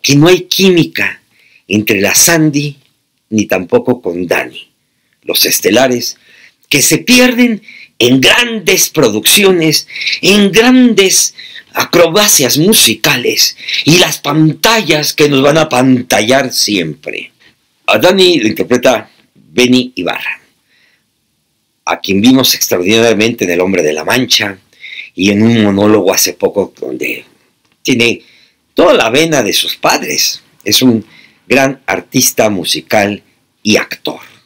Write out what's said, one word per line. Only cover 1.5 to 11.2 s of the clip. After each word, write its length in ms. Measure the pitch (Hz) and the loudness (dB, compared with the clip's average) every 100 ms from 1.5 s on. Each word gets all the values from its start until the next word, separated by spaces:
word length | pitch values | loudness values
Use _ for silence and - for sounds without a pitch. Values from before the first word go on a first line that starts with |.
| _ _ | _ _
entre 340 | 104 104 104 | -4 0 -2
la 140 | 98 - | 0 0
Sandy 600 | - 170 156 143 147 143 _ _ _ _ _ | 2 2 2 0 -6 -10 _ _ _ _ _
ni 160 | 110 104 | -4 -2
tampoco 560 | 95 90 120 - 123 | -4 0 -2 0 -4
con 260 | 90 87 90 | -4 -6 -4
Dani, 420 | - 76 - - _ _ _ _ _ | -4 -4 -12 -20 _ _ _ _ _
los 220 | - 85 82 | -6 -4 -2
estelares, 720 | - - 107 131 123 120 - _ _ - _ _ | -2 0 2 2 0 -6 -14 _ _ -20 _ _
que 120 | 143 | -2
se 160 | 120 156 | 0 -2
pierden 640 | - 247 247 240 240 214 - - - _ | 2 2 2 2 0 0 -8 -20 -20 _
en 200 | 120 131 | 2 2
grandes 720 | 175 208 240 226 180 190 - | 2 0 -2 -4 -2 0 0
producciones, 960 | - 135 104 - - 196 180 160 147 - - - - | 0 0 0 0 2 2 2 0 -2 -6 -10 -8 -4
en 300 | 165 202 202 | 0 2 2
grandes 840 | 190 240 254 247 196 190 175 | 4 4 4 4 4 2 0